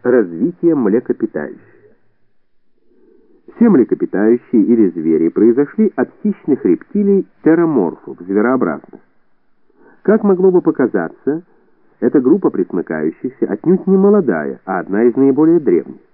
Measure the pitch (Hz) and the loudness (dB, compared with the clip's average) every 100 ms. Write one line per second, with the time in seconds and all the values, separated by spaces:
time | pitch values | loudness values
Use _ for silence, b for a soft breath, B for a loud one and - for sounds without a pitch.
0 | 127 120 92 82 143 175 170 151 107 110 | 2 0 0 -4 -6 -2 -2 0 0 -2
1 | - - 110 - 73 - _ _ _ _ | -2 -6 -6 -8 -12 -14 _ _ _ _
2 | _ _ _ _ _ _ _ _ _ _ | _ _ _ _ _ _ _ _ _ _
3 | _ _ _ _ - - 233 165 107 - | _ _ _ _ -20 2 4 4 2 -2
4 | - 90 107 123 _ 113 98 117 101 85 | -4 0 2 0 _ 0 2 2 2 0
5 | 80 80 82 - 110 117 143 - 214 - | -2 0 0 2 2 2 -2 0 -2 -2
6 | 120 _ 208 - - 135 196 165 - 202 | -6 _ -6 -6 -2 -2 0 -2 -2 -2
7 | 202 196 - _ 151 165 165 139 85 - | 0 0 -2 _ 0 2 0 0 -2 -6
8 | - 82 87 98 120 127 95 76 - - | -18 -18 -4 -2 0 0 -2 -6 -14 -20
9 | _ _ _ _ _ _ _ b b b | _ _ _ _ _ _ _ b b b
10 | - 220 214 180 185 180 160 151 123 98 | 0 0 2 2 2 2 0 -2 -2 -2
11 | 82 - - 156 _ _ _ _ _ _ | -6 -8 -6 -6 _ _ _ _ _ _
12 | 117 143 123 190 175 - 90 90 80 80 | -2 0 2 0 -2 -4 -6 -6 -6 -6
13 | 78 - 127 - 107 - - 185 - 190 | -6 -8 -14 -8 -6 -4 -2 -2 0 2
14 | 196 208 143 82 71 65 - 95 - 98 | 2 2 0 -4 -6 -10 -8 -8 -4 0
15 | 120 120 139 139 156 170 131 90 - 65 | 0 2 0 2 2 2 0 -2 -2 -18
16 | _ | _